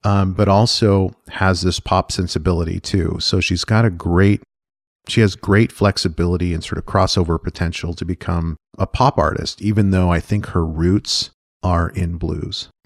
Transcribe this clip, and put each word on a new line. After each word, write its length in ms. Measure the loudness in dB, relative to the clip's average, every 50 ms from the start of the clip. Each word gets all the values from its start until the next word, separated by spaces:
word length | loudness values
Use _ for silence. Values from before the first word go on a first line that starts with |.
| 0
Um, 260 | 0 2 2 0 0
but 160 | 0 0 2
also 640 | 4 4 4 4 2 2 2 2 4 4 2 2 -2 -4 _ _
has 340 | -14 -4 0 2 2 2 2
this 200 | 0 -2 -2 -2
pop 280 | -4 0 0 0 0 -2
sensibility 680 | -4 -4 -4 -4 -4 -2 0 0 0 0 -2 -4 -6 -8
too. 380 | -6 -2 -2 -2 -2 -2 -4 -4
So 220 | -2 0 0 0
she's 240 | 0 0 -2 -2 0
got 180 | 0 2 2 2
a 60 | 2
great 520 | 0 -2 -2 2 4 6 6 6 4 2 -2 _ _ _ _ _ _ _ _ _ _ _ _
she 140 | -2 2 2
has 140 | 2 2 2
great 360 | -2 0 2 4 4 4 2
flexibility 800 | 0 0 0 2 2 0 -4 -4 -2 0 0 0 0 0 0 -2 -2
and 100 | -4 -6
sort 140 | -6 -8
of 80 | -8 -8
crossover 560 | -2 0 0 0 2 2 0 0 0 0 -2
potential 520 | -2 -8 -6 -4 -4 -4 -4 -6 -8 -8 -8
to 120 | -6 -6
become 520 | -6 -6 _ -4 -4 -4 -2 -2 -4 -6 -8 _ _ -6
a 80 | -6 -4
pop 300 | -4 0 0 0 2 2
artist, 440 | 2 0 0 0 -4 -8 -8 -10 -4
even 300 | -2 0 2 2 2 4
though 180 | 4 2 4 2
I 80 | 2 0
think 280 | 0 -2 -4 -4 -4
her 180 | -2 -2 -2 -2
roots 680 | -2 -2 0 2 2 2 2 0 -2 -6 -6 -6 -8 _ _ _ _ _ _ -2
are 260 | 0 0 0 0 -2
in 280 | -2 -4 -4 -4 -4
blues. 520 | -6 -6 -6 -4 -6 -6 -8 -10 -12 -12 -14 _ _ _